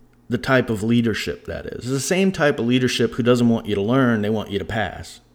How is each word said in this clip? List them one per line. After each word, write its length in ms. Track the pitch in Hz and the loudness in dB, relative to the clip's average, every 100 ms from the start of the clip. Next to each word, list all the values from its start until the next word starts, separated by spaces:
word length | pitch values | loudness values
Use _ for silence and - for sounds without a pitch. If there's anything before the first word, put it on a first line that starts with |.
| _ _ - | _ _ -6
the 100 | - | -6
type 320 | - 131 123 | 0 2 2
of 120 | 110 | 0
leadership 600 | 110 120 117 101 - - | 2 2 2 -2 -6 -8
that 220 | - - - | -8 -10 -10
is. 180 | - | -10
It's 40 | 120 | -6
the 120 | 135 | -4
same 320 | 131 180 190 | -2 2 2
type 260 | 190 151 - | 2 0 2
of 80 | 113 | 2
leadership 460 | 127 123 - 117 | 2 2 0 0
who 100 | - | 0
doesn't 260 | 120 123 120 | 2 4 4
want 180 | 117 - | 2 0
you 80 | |
to 80 | 101 | -2
learn, 400 | 101 135 127 113 | 2 2 2 2
they 80 | 104 | 0
want 200 | 110 - | -2 -2
you 80 | 98 | -6
to 60 | |
pass, 560 | 87 117 98 82 85 - _ | -4 -4 -4 -8 -16 -18 _